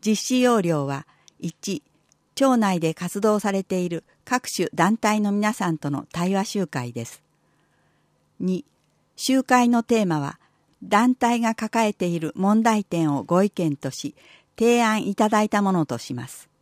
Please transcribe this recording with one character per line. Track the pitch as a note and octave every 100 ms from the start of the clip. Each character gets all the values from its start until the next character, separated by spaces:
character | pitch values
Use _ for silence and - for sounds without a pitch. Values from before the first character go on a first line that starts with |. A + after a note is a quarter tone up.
| G#3+
実 | G#3+
施 | - B3+
要 | B3 A#3
領 | E3+ D3 C#3
は、 | C#3 - _ _ _
一、 | F3 - - F#3+ _ _ _ _ _ -
町 | C4+ B3
内 | G#3 F3+
で | D#3+
活 | D#3+ F3+ G3+
動 | G#3+ G#3+
さ | G#3
れ | G3
て | F#3+ F#3
い | F3+
る | E3 _ _
各 | - B3 -
種 | - E3+ -
団 | F3 A3
体 | G#3+ G#3+
の | G#3
皆 | G3+ G#3+
さ | A3 G3
ん | D#3+
と | C#3+
の | C#3+ -
対 | E3 F3 G3
話 | G3
集 | G3+ F3+
会 | - A#2+
で | A#2+ A#2
す。 | - _ _ _ _ _ _ _ _ _ _ _ _
二、 | F3+ F#3 - _ _ _ _ _
集 | - C4
会 | B3+ B3 B3
の | A#3+
テ | A3+ A#3
ー | G3+
マ | D#3
は、 | C#3 - _ _ _ _
団 | F3+ G#3 A#3+ B3+
体 | A#3+ A#3+
が | A3+ A3+
抱 | A3 A3+ A3
え |
て | G#3 F3+
い | E3+
る | D#3 -
問 | F#3+ G#3+
題 | A3+ G#3+
点 | G3 E3+ D#3+ C#3+
を |
ご | G#2 E3+
意 | G3+
見 | - E3+ C#3
と | C3+
し、 | - C#3 - - - _ -
提 | A3+ A#3+
案 | A#3 G#3+ G3
い | G3
た | G#3+
だ | G#3+
い | G#3+
た | G#3
も | G3
の | F#3 D#3
と | A#2
し | -
ま | B2+ B2+
す。 | - - _